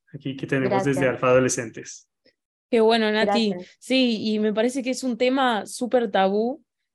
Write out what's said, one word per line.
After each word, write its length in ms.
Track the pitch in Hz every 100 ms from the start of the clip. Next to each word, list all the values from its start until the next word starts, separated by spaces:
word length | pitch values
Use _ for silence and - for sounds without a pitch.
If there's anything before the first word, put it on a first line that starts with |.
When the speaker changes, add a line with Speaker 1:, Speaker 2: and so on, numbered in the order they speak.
| _
Speaker 1:
aquí 220 | 147 143 131
que 120 | -
tenemos 360 | 135 131 196
desde 180 | 143 135
Speaker 2:
Gracias. 140 | 131 117
Speaker 1:
Alfa 120 | 127
Adolescentes. 800 | 127 127 131 113 - - - _ _ _ _ _ _ -
Speaker 3:
Qué 80 | 233
bueno, 300 | 220 226 214
Nati. 400 | 214 214 208 214
Speaker 2:
Gracias. 260 | 180 185 _
Speaker 3:
Sí, 400 | - 262 247 220
y 180 | 220 214
me 140 | 214
parece 280 | 214 240 269
que 100 | 247
es 120 | 254
un 140 | 254 233
tema 480 | 254 269 254 214 -
súper 440 | - 233 254 226
tabú. 540 | 196 190 208 233 302 _ _ _